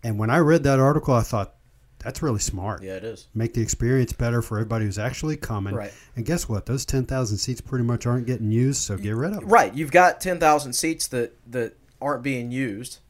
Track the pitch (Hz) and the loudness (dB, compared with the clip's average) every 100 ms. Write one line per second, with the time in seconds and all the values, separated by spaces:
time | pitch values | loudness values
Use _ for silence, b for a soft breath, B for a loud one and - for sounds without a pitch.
0 | 117 104 110 143 170 165 139 135 135 151 | -4 -2 2 4 6 6 6 6 6 4
1 | - 123 110 110 98 _ _ _ _ _ | 4 2 2 -2 -4 _ _ _ _ _
2 | 113 120 160 107 - 98 95 92 95 95 | -12 -4 -2 -2 -2 -4 -6 -8 -8 -10
3 | 110 110 - 110 117 - 113 - 117 131 | -10 -14 -10 -4 -2 -2 -2 0 2 2
4 | 123 - 120 117 110 107 113 113 107 98 | 2 0 0 0 -2 -4 -2 -2 -2 -2
5 | 110 127 156 151 - 107 98 98 101 b | -6 -4 -6 -6 -6 -6 -4 -6 -8 b
6 | b - 113 170 - 107 - 135 - 135 | b -10 -4 -4 -2 -6 -4 -6 -2 -2
7 | 127 131 120 104 - 123 - 131 117 117 | -2 -2 -2 -2 -4 -6 -6 -2 0 0
8 | 123 120 120 127 110 110 127 139 - 98 | 0 -2 -2 -2 0 2 2 0 -4 -4
9 | 101 110 147 208 - 226 - 123 151 170 | -4 -2 -4 -4 2 4 4 0 4 6
10 | 180 - 185 175 165 151 139 120 160 160 | 6 4 -4 2 4 4 2 -4 -4 -4
11 | - 127 120 _ - 123 113 - _ _ | -4 -4 -4 _ -10 -4 -4 -6 _ _
12 | 139 139 127 131 120 123 135 101 127 - | -4 -2 -2 -4 -4 -4 -4 -4 -10 -16
13 | _ | _